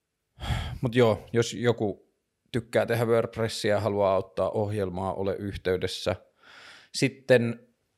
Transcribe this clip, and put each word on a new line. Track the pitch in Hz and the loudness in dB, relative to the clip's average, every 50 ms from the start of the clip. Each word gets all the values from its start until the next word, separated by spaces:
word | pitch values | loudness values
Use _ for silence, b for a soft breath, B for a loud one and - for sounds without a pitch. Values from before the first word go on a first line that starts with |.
| _ _ _ _ _ _ _ B B B B B B B B B | _ _ _ _ _ _ _ B B B B B B B B B
Mut | - 123 113 | -4 0 4
joo, | 123 120 113 104 95 - - - | 4 4 4 4 0 -4 -2 0
jos | 117 117 - - | 0 0 0 -2
joku | 90 120 120 110 - 113 101 - - _ _ _ _ _ _ _ _ _ - | -2 0 0 0 0 0 -4 -4 -6 _ _ _ _ _ _ _ _ _ -6
tykkää | - 120 - - - 113 107 | -6 -6 -4 0 0 0 2
tehdä | 110 113 117 120 | 2 0 0 2
WordPressia | 113 117 113 110 - - 113 113 107 - - - 107 104 | 2 2 2 2 0 -2 -4 -4 -4 -4 -2 0 0 2
ja | 101 | 2
haluaa | 104 110 101 101 101 95 98 | 0 0 0 2 2 2 2
auttaa | 95 95 - - - 92 92 | 2 0 -4 -4 -2 -2 -2
ohjelmaa, | - 110 104 101 104 107 98 92 90 92 95 95 - | 0 -2 -2 -2 -2 -4 -4 -4 -4 -4 -4 -4 -4
ole | - 98 98 92 | -4 -4 -4 -4
yhteydessä. | - 101 101 90 - - 90 92 90 90 92 - - - - 95 - - _ B B B B B B B B B B B B | -4 -6 -8 -8 -4 -2 -2 -2 0 -2 -4 -6 -4 -4 -4 -4 -6 -8 _ B B B B B B B B B B B B
Sitten | B - 143 131 - - - - 127 120 117 117 117 - - _ _ _ _ _ _ | B -2 -2 -2 -2 -2 4 4 6 6 6 2 -4 -8 -14 _ _ _ _ _ _